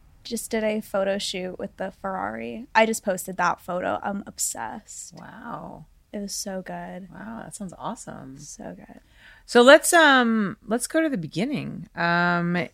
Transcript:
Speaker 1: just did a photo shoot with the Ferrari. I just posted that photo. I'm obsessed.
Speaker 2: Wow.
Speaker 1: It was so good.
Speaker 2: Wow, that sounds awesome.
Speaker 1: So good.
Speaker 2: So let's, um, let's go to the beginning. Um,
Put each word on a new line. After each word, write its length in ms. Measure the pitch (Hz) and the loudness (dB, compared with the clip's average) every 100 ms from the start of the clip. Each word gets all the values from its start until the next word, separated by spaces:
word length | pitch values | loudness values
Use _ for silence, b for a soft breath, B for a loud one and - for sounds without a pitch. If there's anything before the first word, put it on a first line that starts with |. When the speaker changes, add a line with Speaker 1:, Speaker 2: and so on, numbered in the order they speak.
| - - | -20 -20
Speaker 1:
just 260 | - 233 - | -8 -8 -4
did 140 | 220 | -2
a 160 | 214 214 | 0 -2
photo 360 | - 196 196 196 | -2 0 0 0
shoot 440 | - 185 185 - | -4 -6 -6 -8
with 160 | 196 - | -10 -8
the 160 | 190 | -8
Ferrari. 720 | - 196 190 196 226 233 226 254 | -6 -6 -4 -4 -6 -8 -10 2
I 120 | 226 220 | 4 4
just 180 | 220 | 2
posted 320 | 208 185 - 185 | -2 -4 -4 0
that 240 | 175 - | 0 0
photo. 400 | - 180 - 208 | -4 -4 -2 -2
I'm 220 | 202 202 214 | -4 -6 -8
obsessed. 880 | - - - 113 208 - - - | -8 -6 -6 -10 -10 -14 -18 -16
Speaker 2:
Wow. 720 | - - 226 233 - - - - _ _ | -18 -18 -16 -12 -10 -12 -16 -20 _ _
Speaker 1:
It 80 | 208 | -10
was 120 | 202 | -8
so 300 | - 202 190 | -8 -8 -8
good. 460 | 180 175 175 180 185 | -10 -12 -12 -14 -14
Speaker 2:
Wow, 280 | 170 202 226 | -14 -14 -12
that 140 | - - | -14 -12
sounds 180 | 185 - | -12 -10
awesome. 600 | 147 233 - - 135 139 | -10 -10 -12 -14 -14 -16
Speaker 1:
So 340 | 147 - - 180 | -18 -14 -14 -14
good. 240 | - - b b b b - | -18 -20 b b b b 4
Speaker 2:
So 160 | 240 | 8
let's, 300 | 247 311 - | 10 10 10
um, 640 | 339 302 262 233 220 190 - | 6 8 6 4 2 0 -4
let's 220 | 202 240 - | -4 -4 0
go 140 | 320 | 0
to 60 | 320 | 0
the 80 | 226 | -2
beginning. 720 | 156 160 262 214 139 - 165 - | -4 -4 -2 -2 -6 -10 -10 -2
Um, 720 | 170 170 175 175 170 180 - | 2 2 4 2 2 0 -2